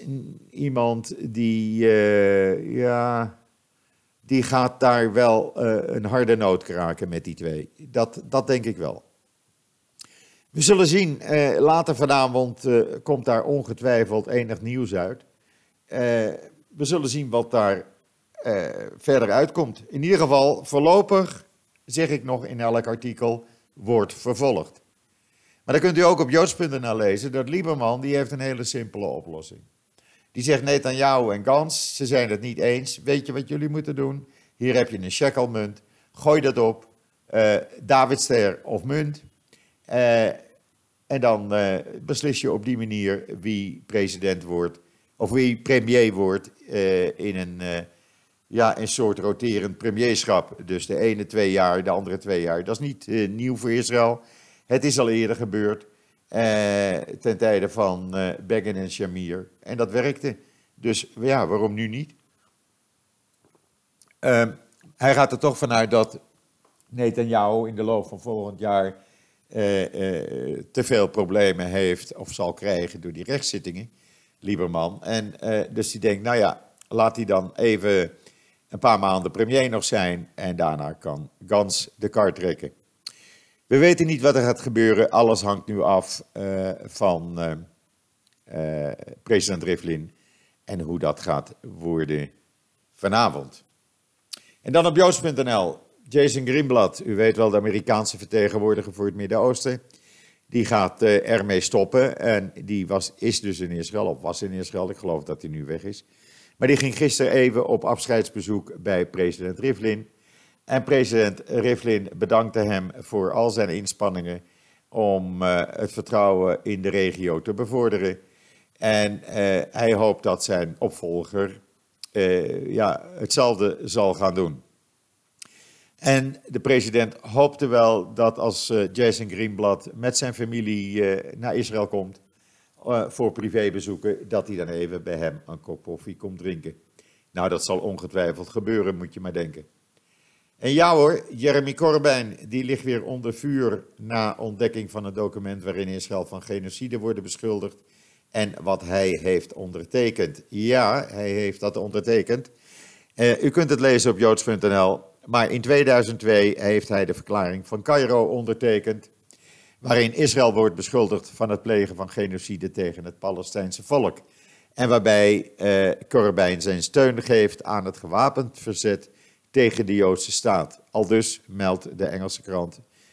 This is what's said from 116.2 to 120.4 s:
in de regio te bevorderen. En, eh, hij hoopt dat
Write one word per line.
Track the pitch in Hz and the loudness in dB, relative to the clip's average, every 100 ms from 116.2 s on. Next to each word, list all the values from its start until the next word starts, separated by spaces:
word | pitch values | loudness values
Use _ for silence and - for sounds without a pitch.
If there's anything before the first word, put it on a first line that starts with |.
| 101 95 92 87 | 4 4 2 0
in | - 101 | -4 -4
de | 95 | -2
regio | 98 95 87 90 80 | 0 0 0 -2 -4
te | 95 | -4
bevorderen. | 101 117 127 117 101 92 92 - _ _ _ _ - | -6 -4 0 0 2 -2 -4 -10 _ _ _ _ -4
En, | 110 107 104 104 | 0 2 2 -2
eh, | - 110 101 95 - | -6 -2 2 2 -2
hij | - 117 | 0 2
hoopt | 104 110 98 | 4 2 2
dat | 101 92 | 0 -2